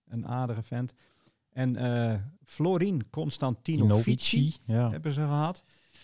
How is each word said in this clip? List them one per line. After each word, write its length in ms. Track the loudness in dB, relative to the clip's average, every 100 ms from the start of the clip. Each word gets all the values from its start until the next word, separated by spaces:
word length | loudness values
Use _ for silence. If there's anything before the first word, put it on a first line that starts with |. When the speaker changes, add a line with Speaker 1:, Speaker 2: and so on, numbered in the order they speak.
| _
Speaker 1:
Een 200 | -8 -6
aardige 340 | -4 -2 -4
vent. 300 | -6 -6 -6 _ _ _ _ _ _
En, 260 | -4 -2 0
eh, 440 | 0 0 0 -2 -6 -14 -20
Florin 640 | -2 0 2 2 0 -4
Constantinovici 760 | -6 -6 -2 -4 -2 -2 2 4 4 4
Speaker 2:
Novici, 440 | 2 2 2 2 0 -2
ja. 240 | 0 2
Speaker 1:
hebben 220 | 0 -2
ze 60 | -2
gehad. 440 | 0 0 -2 -4 _ _ _ -20